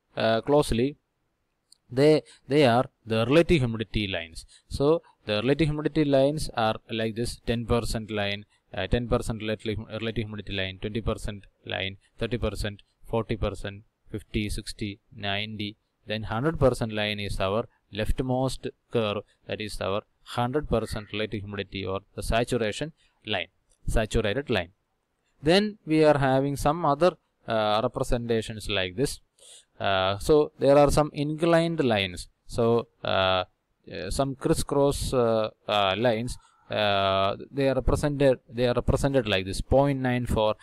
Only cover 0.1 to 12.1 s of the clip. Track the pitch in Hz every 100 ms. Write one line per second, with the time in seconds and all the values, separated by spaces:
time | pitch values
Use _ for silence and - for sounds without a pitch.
0.1 | - 113 113 123 147 143 113 135 147 _
1.1 | _ _ _ _ _ _ _ - 123 147
2.1 | 156 - - - 143 135 117 131 _ 107
3.1 | 113 117 151 165 175 123 113 113 110 101
4.1 | 90 82 80 - - - - 139 165 -
5.1 | _ - 104 117 143 156 151 151 156 147
6.1 | 139 139 156 - - 110 110 - 113 113
7.1 | 107 120 - - 117 110 120 113 117 107
8.1 | 107 101 101 104 _ _ 104 95 120 120
9.1 | 120 110 113 107 107 113 104 110 107 110
10.1 | 110 107 107 95 101 95 95 107 110 107
11.1 | 101 - 104 - _ - 98 95 98 _